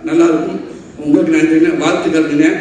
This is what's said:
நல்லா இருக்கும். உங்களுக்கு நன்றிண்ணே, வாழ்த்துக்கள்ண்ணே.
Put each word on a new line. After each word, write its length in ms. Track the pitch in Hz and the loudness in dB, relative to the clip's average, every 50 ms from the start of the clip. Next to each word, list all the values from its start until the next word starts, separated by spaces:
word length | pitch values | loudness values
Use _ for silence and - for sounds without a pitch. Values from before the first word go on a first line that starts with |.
| 160 | -4
நல்லா 200 | 156 156 170 170 | 0 2 4 4
இருக்கும். 360 | 165 160 147 - - 185 - - - - - - - - 151 | 4 2 0 -2 -4 -6 -8 -10 -12 -16 -18 -20 -20 -16 -8
உங்களுக்கு 380 | 151 147 147 165 170 160 160 | -4 -2 0 0 0 0 2
நன்றிண்ணே, 340 | 156 156 160 160 156 160 160 - | 2 2 2 2 2 2 2 0
வாழ்த்துக்கள்ண்ணே. 720 | 143 156 165 180 180 180 165 156 160 156 143 147 147 160 165 - - | -2 -2 -2 -2 0 -2 0 0 0 0 0 0 0 2 0 0 -2